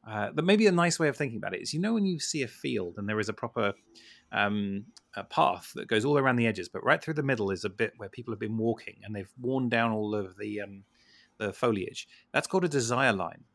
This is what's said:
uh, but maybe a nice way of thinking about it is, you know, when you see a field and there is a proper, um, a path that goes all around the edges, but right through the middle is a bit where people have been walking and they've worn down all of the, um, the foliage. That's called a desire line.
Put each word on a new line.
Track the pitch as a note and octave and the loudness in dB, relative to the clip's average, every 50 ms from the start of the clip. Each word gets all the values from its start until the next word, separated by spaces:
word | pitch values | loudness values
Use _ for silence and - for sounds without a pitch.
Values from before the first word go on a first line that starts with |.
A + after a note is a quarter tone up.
| _ | _
uh, | A2+ G#2+ G#2+ G#2 A2 | -6 -4 -2 -2 -2
but | - D3 D#3+ | -2 0 4
maybe | F#3 G#3 G#3 A3 | 4 4 6 6
a | G3+ | 6
nice | F3+ E3+ E3+ F3 D#3+ - | 6 6 4 2 2 2
way | E3 D3 | 2 0
of | C3+ | 2
thinking | - D3+ C3 A#2 G#2 | 0 -4 -4 -4 -6
about | - F#2+ F#2 | -6 -6 -6
it | - | -6
is, | - - | -6 -4
you | - D#3 | -2 -2
know, | F#3+ A3 A#3 | 0 0 0
when | A3 G3+ | 2 2
you | F#3+ F3 D3 | 0 0 -2
see | - - - D3+ | -4 -4 -2 -2
a | C3 A2+ | -4 -4
field | - - - C#3 B2 G#2 F#2 F2 F2 G#2+ | -6 -6 -4 -2 -2 -2 -2 -4 -6 -6
and | G2+ G2+ | -4 -2
there | G#2+ G#2+ | 0 0
is | G#2 G#2 | 0 -2
a | |
proper, | G#2 - - A#2 - A#2+ A2 G2+ G2 - _ _ - - - - - - _ _ | -4 -6 -8 -4 -2 0 0 0 0 -4 _ _ -20 -20 -20 -20 -20 -20 _ _
um, | - - G2+ G2+ G#2 G#2 G2+ G2 G2 G2+ G#2 - _ - _ _ - | 0 2 2 2 2 0 -2 -2 -4 -6 -8 -12 _ -20 _ _ -12
a | G#2 G2 | -12 -12
path | _ - D#3 D#3 - F#2 F#2 - - - | _ 2 4 4 4 2 -2 -8 -12 -12
that | - - - | -12 -4 0
goes | A#2 G#2+ A2+ | 2 2 4
all | C#3+ D3 C#3+ | 4 2 4
around | C3+ C3 B2 | 4 4 4
the | A#2+ A#2 | 4 2
edges, | A2+ G2+ F#2+ F2 - | 2 0 -2 -8 -8
but | - G2 | -10 -2
right | - B2 D3+ D#3+ | 2 2 2 2
through | - D#3+ D#3+ | 0 -4 -4
the | D3+ | -2
middle | C#3+ C3+ C3 A2+ G#2 - | 0 0 0 0 0 0
is | - - - | 0 -2 -4
a | G#2 | -6
bit | F#2 - A2+ G#2+ - - | -2 -2 -2 -2 -2 -10
where | G#2 G2 | -14 -12
people | - - A#2 - | -12 -12 -8 -8
have | A2+ G#2 | -6 -6
been | - G#2+ A2+ | -4 -4 -2
walking | A2 A2 A#2 A2+ - - - - - - | 0 0 0 0 -2 -6 -16 -18 -16 -14
and | G2+ G#2+ | -10 -10
they've | G2+ G2 - _ B2 | -10 -10 -12 _ -8
worn | B2 B2+ C3 C3 B2+ A#2+ | -4 -2 0 0 0 2
down | A#2+ A#2 A#2 A#2 | 2 2 2 2
all | A2 G#2+ G#2+ G#2 G#2+ | 2 0 -2 0 -2
of | G#2 G2 F#2 F#2 G2+ | -2 -2 -4 -8 -10
the, | G#2 G#2+ G#2 G#2 | -8 -6 -6 -6
um, | G2+ G2+ G2 G2 G2 _ _ _ _ _ _ - - _ _ _ | -8 -8 -12 -18 -20 _ _ _ _ _ _ -20 -20 _ _ _
the | A2 G2+ | -4 -4
foliage. | G2 - - A#2+ A2 G2 F2+ - - - - _ - - _ _ | -2 0 2 2 2 2 -2 -4 -8 -12 -14 _ -20 -20 _ _
That's | - C3 - | -2 -2 0
called | - - F#3+ F3+ | 2 0 2 2
a | E3+ | 2
desire | C#3+ C#3 A#2 A2+ B2 B2+ C3+ B2+ | 2 2 2 2 2 4 4 4
line. | G#2 F#2+ F2 D#2+ - - - _ | 4 2 0 -4 -6 -12 -20 _